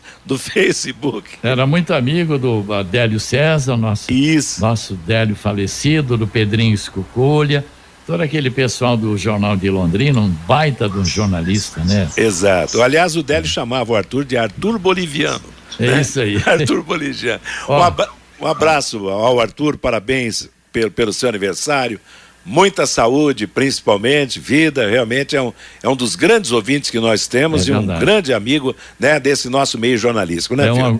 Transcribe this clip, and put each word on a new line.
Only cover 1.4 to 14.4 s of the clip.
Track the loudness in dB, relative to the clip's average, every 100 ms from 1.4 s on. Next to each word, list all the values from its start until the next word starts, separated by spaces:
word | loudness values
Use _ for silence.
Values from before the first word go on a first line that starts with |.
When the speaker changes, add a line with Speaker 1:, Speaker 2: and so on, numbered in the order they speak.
Speaker 1:
Era | -2 0 2
muito | 2 0
amigo | 0 0 0 0 0
do | 0 -2 -2
Adélio | -4 -2 0 0 0
César, | -2 0 2 2 0 0
nosso, | 0 -2 0
Speaker 2:
Isso. | 2 4 2 0 -2
Speaker 1:
nosso | 0 0 -4 -8
Délio | -2 0 0 0
falecido, | -2 -2 -2 -2 0 2 2 0
do | 0
Pedrinho | 0 0 2 2
Escucolha, | 2 -2 -8 -6 0 2 4 2 0 -4 -14 -20 -18 -6
todo | -4
aquele | -2 -2 -2
pessoal | 0 -2 0 0 0
do | 0 -2
Jornal | -2 0 0 0
de | 0
Londrina, | 0 0 2 2 2
um | 2
baita | 0 0 2 2 0 -2
de | -2
um | -2
jornalista, | 0 0 0 0 -2 -4 -4
né? | 0 2 0 0
Speaker 2:
Exato. | 0 2 2 2 2 2
Aliás, | 2 4 2 0
o |
Délio | -2 -2 -2
chamava | -4 -4 -2 0
o | 0
Arthur | 0 -4 -2
de |
Arthur | -2